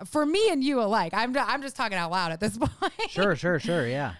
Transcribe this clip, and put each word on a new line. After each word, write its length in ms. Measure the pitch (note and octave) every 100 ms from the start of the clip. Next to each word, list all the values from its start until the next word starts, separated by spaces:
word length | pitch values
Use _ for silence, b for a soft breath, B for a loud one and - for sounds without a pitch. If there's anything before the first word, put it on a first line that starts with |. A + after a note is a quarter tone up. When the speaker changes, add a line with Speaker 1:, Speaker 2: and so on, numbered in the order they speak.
| F3+
Speaker 1:
for 180 | D4+
me 260 | D4 F4+ A4
and 120 | D4+
you 180 | C4 C4
alike, 320 | G#3 G#3+ E3+
I'm, 220 | F#3+ A#3+ C4
I'm 260 | A3 B3+
just 120 | F3+ -
talking 220 | A#3 F#3+
out 120 | E3+
loud 200 | F#3 E3+
at 60 | E3
this 160 | G#3 G#3+
<laughs> 0 |
point. 520 | D4 - F#4 - A4
Speaker 2:
Sure, 240 | - G3
sure, 240 | D#3 F3 D#3+
sure. 280 | A3+ E3+ A#2+
Yeah. 260 | C3 C3+